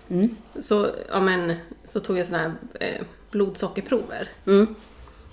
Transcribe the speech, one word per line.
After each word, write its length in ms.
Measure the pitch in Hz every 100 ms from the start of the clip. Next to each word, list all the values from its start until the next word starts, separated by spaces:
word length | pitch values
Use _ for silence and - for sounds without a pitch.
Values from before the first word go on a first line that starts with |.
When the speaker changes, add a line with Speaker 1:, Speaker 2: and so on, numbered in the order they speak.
| -
Speaker 1:
Mm. 260 | 180 226 - - -
Speaker 2:
Så, 280 | - 208 202 - -
ja, 80 | 196
men, 340 | 190 180 170 165 - -
så 160 | - 208
tog 180 | - 185
jag 80 | 175
såna 120 | 170
här, 140 | 160 160 - -
eh, 220 | 95 - - - -
blodsockerprover. 960 | 202 196 - 185 196 - 240 - - - - -
Speaker 1:
Mm. 300 | 196 220 220 - - - - -